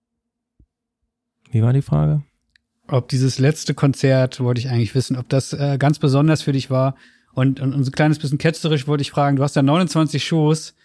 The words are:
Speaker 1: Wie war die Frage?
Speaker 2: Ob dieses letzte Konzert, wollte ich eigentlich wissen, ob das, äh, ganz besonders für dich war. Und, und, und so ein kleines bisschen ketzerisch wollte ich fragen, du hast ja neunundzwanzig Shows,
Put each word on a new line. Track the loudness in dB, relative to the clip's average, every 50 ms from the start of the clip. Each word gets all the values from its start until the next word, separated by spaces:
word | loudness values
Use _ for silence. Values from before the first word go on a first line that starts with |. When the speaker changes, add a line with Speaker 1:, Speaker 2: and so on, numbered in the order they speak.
| _ _ _ _ _ _ _ _ _ _ _ _ _ _ _ _ _ _ _ _ _ _ _ _ _ _ _ _ _ _
Speaker 1:
Wie | -2 0
war | 2 2
die | 2 0 -2
Frage? | -2 -2 0 0 0 0 -2 -4 _ _ _ _ _ _ _ _ _ _ _ _ -4
Speaker 2:
Ob | -2 -2 -2 -2
dieses | -2 0 0 0 0 2
letzte | 2 0 0 0 -4 -6 -4
Konzert, | 0 0 0 0 2 2 2 4 4 2 0 -2 -2
wollte | -2 -2 -2 -2
ich | -2 -2
eigentlich | -2 -2 -2 0 0
wissen, | -2 -2 -2 -4 -6
ob | -4 -2
das, | -2 -2 -2 -2 -4
äh, | -4 -2 -2 0 2
ganz | 2 0 0 2
besonders | 0 2 2 4 4 4 2 2
für | 0 -2 -2
dich | -2 -2 -2
war. | 0 0 0 0 -2 -6 -12 -20 _ _ _ _ -4
Und, | 0 0 0 0 0
und, | -2 -4 -2
und | -2 -2
so | -2
ein | 0
kleines | 0 2 2 2 0
bisschen | -2 -4 -2 0
ketzerisch | 0 -2 -2 -2 -2 -2 -2 -2 0 -2
wollte | -2 -2 -2
ich | -2
fragen, | -2 0 0 2 2
du | 2 0
hast | 0 0
ja | 2
neunundzwanzig | 2 4 4 2 2 0 2 0 0 0 0 -4 -4
Shows, | 0 0 2 2 2 2 0 -2 -10 -18 _